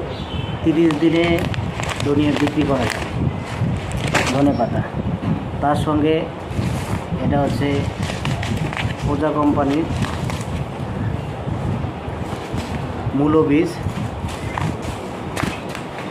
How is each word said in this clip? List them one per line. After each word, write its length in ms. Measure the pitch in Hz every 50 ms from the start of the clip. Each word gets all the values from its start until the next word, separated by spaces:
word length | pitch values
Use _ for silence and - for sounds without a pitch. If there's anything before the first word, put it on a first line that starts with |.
| 127 135 - - - - - - - - - - -
তিরিশ 280 | 165 151 165 170 165 151 147 165
দিনে 220 | 160 160 165 170 170 170 170 - - - - - - - - - - - - -
ধনিয়া 280 | 143 143 147 151 147 139 -
বিক্রি 220 | 147 143 127 151 139 135
করা 160 | 135 123 120 117 -
যায়, 160 | - - - - - - - - - - - - - - - - - - - - - - - - - - 131 127
ধনেপাতা। 480 | 139 143 143 127 113 113 - - - - - - - - - - - - - - - - - - -
তার 180 | 139 143 147 147 -
সঙ্গে 280 | 156 151 151 143 156 160 165 - - - - - - - - - - - - - - - - - - - - -
এটা 140 | - 143 143 139
হচ্ছে 240 | 127 127 113 147 143 143 143 - - - - - - - - - - 147 - - - - - - - - - - - - - - 143
ওজা 220 | 147 143 151 151
কোম্পানির 560 | 143 151 147 147 139 143 139 139 143 156 165 - - - - - - - - - - - - - - - - - - - - - - - - - - - - - - - - - - - - - - - - - - - - - - - - - - - - - - - - - - - - - - - - - -
মূলো 280 | 135 143 156 156 156 156
বীজ, 280 | 139 143 156 175 165 - - - - - - - - - - - - - - - - - - - - - - - - - - - - - - - - - - - - - - - - - - - - - - - -